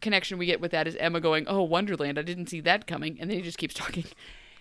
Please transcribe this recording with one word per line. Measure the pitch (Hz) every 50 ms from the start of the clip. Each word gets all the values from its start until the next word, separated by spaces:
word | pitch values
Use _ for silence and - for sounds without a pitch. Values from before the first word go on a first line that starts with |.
connection | - 220 208 190 180 - 190 180
we | 175
get | 175 170 - 170
with | 170
that | - 160 156 165
is | 165
Emma | - - 170 170 170
going, | 160 165 156 156 151
"Oh, | - 190 196 185
Wonderland. | 160 165 175 202 202 190 143 147 143 143 147
I | 151
didn't | 170 175 180 175
see | 170 - 165 151
that | 170 185 214 -
coming." | - 170 147 147 156 165 -
And | 165 180
then | 214
he | 180 190
just | 165 170 -
keeps | 170 151 -
talking. | - - - - 180 165 - - - - - - - - - - -